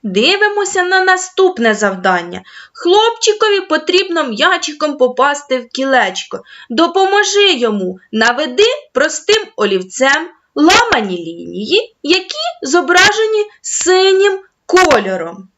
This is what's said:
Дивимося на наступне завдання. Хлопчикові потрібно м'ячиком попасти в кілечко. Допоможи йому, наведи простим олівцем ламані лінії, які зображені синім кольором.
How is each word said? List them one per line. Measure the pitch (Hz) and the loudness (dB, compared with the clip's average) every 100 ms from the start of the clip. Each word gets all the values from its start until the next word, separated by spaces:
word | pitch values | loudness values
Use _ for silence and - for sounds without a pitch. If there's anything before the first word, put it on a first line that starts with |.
Дивимося | 220 190 262 392 415 415 381 381 | -2 0 2 2 0 0 -2 -2
на | 359 370 | 0 2
наступне | 381 370 - - 370 359 226 | 2 0 -2 2 2 2 -2
завдання. | 214 208 190 185 180 175 185 - - - | 0 -2 0 -2 -2 -4 -14 -16 -20 -20
Хлопчикові | - 349 392 453 466 - 427 440 403 | -6 2 4 2 0 -2 0 2 0
потрібно | 381 311 311 359 381 339 | 0 -2 0 0 0 -2
м'ячиком | 277 208 311 349 330 294 302 285 | -4 0 0 0 -4 -4 -4 0
попасти | 247 - 277 285 - 254 | -2 2 0 -2 -4 -6
в | 240 | -4
кілечко. | - 269 254 196 185 - 190 - - - | -6 0 2 0 -6 -10 -14 -14 -20 -6
Допоможи | 233 339 349 381 403 415 403 403 | 0 0 2 2 2 2 2 2
йому, | 294 233 208 185 185 _ | 2 0 -2 -4 -8 _
наведи | 214 226 247 311 247 440 571 - | 0 0 0 -4 2 2 2 -6
простим | 254 302 - - 440 392 - | -2 -2 -4 0 0 -2 -4
олівцем | 202 190 185 - 262 294 349 _ _ | -2 -2 -4 -2 0 0 -4 _ _
ламані | - 311 427 480 302 202 180 | 2 4 4 2 -2 -2 -6
лінії, | 165 170 170 175 214 381 539 _ | -10 -14 -12 -10 -2 -2 -2 _
які | 285 370 381 605 679 659 | -2 -2 -2 -8 -8 -6
зображені | 269 330 294 359 392 427 440 427 415 _ | -2 -2 2 2 2 2 -2 -2 -4 _
синім | - - - 370 381 381 403 381 - _ - | -8 -4 0 2 4 4 2 0 -10 _ 0
кольором. | 359 359 247 190 185 165 190 190 | 2 4 2 0 -6 -8 -12 -20